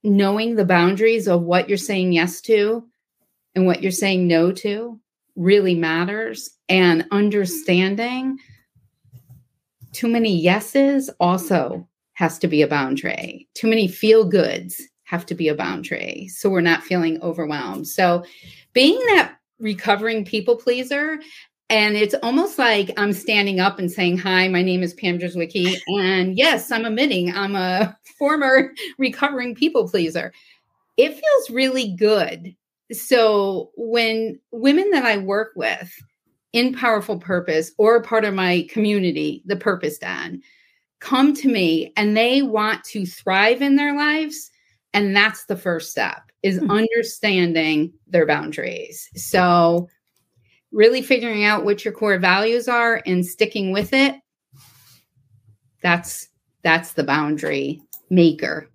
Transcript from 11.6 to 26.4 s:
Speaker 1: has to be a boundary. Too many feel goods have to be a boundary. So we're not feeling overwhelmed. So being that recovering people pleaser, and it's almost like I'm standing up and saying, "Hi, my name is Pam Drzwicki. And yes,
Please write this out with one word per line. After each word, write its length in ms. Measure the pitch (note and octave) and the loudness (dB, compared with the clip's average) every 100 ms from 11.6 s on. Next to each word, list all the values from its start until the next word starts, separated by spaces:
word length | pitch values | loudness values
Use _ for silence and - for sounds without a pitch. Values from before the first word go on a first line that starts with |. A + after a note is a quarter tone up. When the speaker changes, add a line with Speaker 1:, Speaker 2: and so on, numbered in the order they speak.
| B2+ - F3 _ _ | 0 -8 -14 _ _
Speaker 1:
has 240 | - E3+ - | -4 -4 -2
to 100 | F3 | -2
be 140 | D3+ | 2
a 60 | D3 | 2
boundary. 800 | D3 C3+ C3+ - - - - _ - | 2 -2 -4 -4 -8 -10 -16 _ -4
Too 120 | A3+ | 0
many 200 | A3+ F#3+ | 0 0
feel 380 | - G#3+ A3 G3 | 0 4 6 6
goods 560 | F#3 D3 F2+ F3+ - - _ | 2 2 -2 -8 -16 -18 _
have 220 | - F3 - | -8 -8 -8
to 80 | |
be 140 | F3 D#3 | -4 -4
a 80 | D3+ | -2
boundary. 720 | - - - - - - F#3+ | -6 -8 -8 -10 -10 -12 -14
So 220 | - G3+ | -4 0
we're 120 | F#3+ | 2
not 220 | E3+ E3 | 2 0
feeling 380 | - F3+ E3 D#3+ | 0 -2 -2 -4
overwhelmed. 640 | F3 E3 D3+ D3 A#2 F#2+ - | -6 -6 -6 -6 -6 -10 -8
So 360 | - F#3 F3 F3 - - - _ | 0 2 2 -4 -20 -20 -20 _
being 260 | B3 C#4 A4+ B4 | 4 4 4 4
that 280 | G4 - - _ _ | 2 2 -6 _ _
recovering 680 | A3 F#3 - G3+ A3 A3 F#3+ | -8 -4 0 0 0 -4 -4
people 320 | A3 G#3 A#3 | -4 0 0
pleaser, 640 | - B3 B3+ C#4+ D4+ D#4 D#4 - - _ _ | 0 -2 -2 -4 -4 -6 -12 -20 -20 _ _
and 260 | A3 G#3 G#3 | 0 2 2
it's 200 | G#3 G#3 | 0 0
almost 380 | A#3 C4+ G4 - | 0 0 0 0
like 320 | B3 G#3 F#3+ - | 2 2 0 -2
I'm 160 | G#3 | -2
standing 480 | G3 - G#3 G3 F#3 | -2 -2 0 0 2
up 180 | F#3+ G3 | 0 0
and 120 | F3+ | -6
saying, 260 | F3 F3+ F3+ | -2 0 0
"Hi, 320 | F#3+ F#3 F#3 | 0 2 2
my 120 | F3+ | 2
name 220 | F#3 F3+ | 0 0
is 100 | F3 | -2
Pam 260 | - F#3+ F3 | -4 -4 -4
Drzwicki. 580 | F3 F3+ E3 F#3+ F3+ F#3 - | -6 -6 -6 -2 -2 -2 -4
And 500 | G3+ F#3 F#3+ F#3 | -2 0 0 0
yes, 340 | F#3 | 2